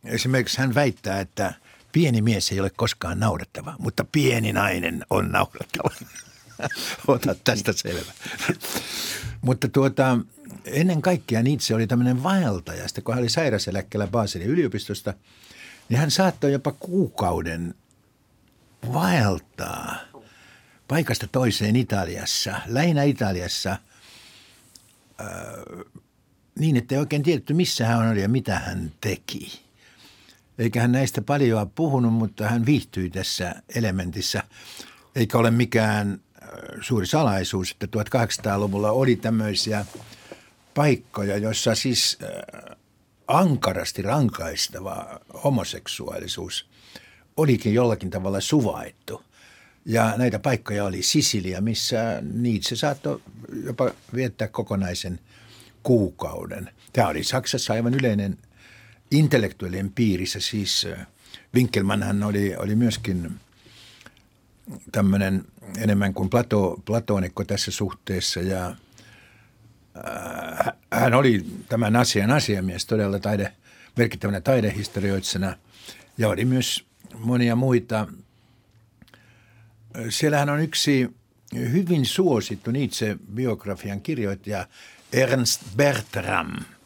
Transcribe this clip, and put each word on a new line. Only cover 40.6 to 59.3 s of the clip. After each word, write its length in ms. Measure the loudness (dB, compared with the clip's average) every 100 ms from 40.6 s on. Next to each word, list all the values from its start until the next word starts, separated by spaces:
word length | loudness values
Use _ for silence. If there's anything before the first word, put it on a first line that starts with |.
| _
paikkoja, 640 | 2 4 2 -2 -6 -2 0
joissa 380 | 0 0 0 0
siis, 420 | 0 0 0 -2
äh, 540 | -8 -12 -12 -16 -20 -20 _ _ _ _ 0
ankarasti 760 | 4 4 4 0 -2 -4 -4
rankaistava 1160 | 0 2 2 0 -8 -4 -6 -6 -10 -10 -12 -16 _ -2
homoseksuaalisuus 1300 | 0 0 -2 -8 -10 -10 -8 -8 -8 -8 -8 -8 -10 _ -20 -20 -20 -20 _ 0
olikin 360 | 4 4 4
jollakin 360 | 4 4 0 -4
tavalla 320 | -4 -4 -4
suvaittu. 840 | 2 2 2 -2 -10 -14 -14 -14 _ _ -20 -20 -20 _ -2
Ja 280 | 2 2 2
näitä 220 | 0 0
paikkoja 460 | -2 -2 -2 -2 -2
oli 180 | -2
Sisilia, 580 | 2 2 2 0 -2 -2
missä 600 | -2 -2 -2 -2 -2 -4 -4
Nietzsche 420 | -2 0 0 -2 -2
saattoi 460 | -2 -2 -6 -6 -10 -20 -14 -10
jopa 280 | -8 -2 -2 -2 -10 -4
viettää 320 | -4 -4 -6
kokonaisen 720 | -6 -4 -2 -2 -4 -6 -10 _ -20 -20 -20 -20 _
kuukauden. 840 | 2 4 2 -2 -10 -8 -10 -10 -12 _ -4
Tämä 140 | 0 0
oli 160 | 0
Saksassa 500 | -2 -2 -2 -4 -2
aivan 200 | 0 0
yleinen 440 | 2 2 2 0 -4 _ _ -20 -20 -20 -20 _
intellektuellien 800 | 4 4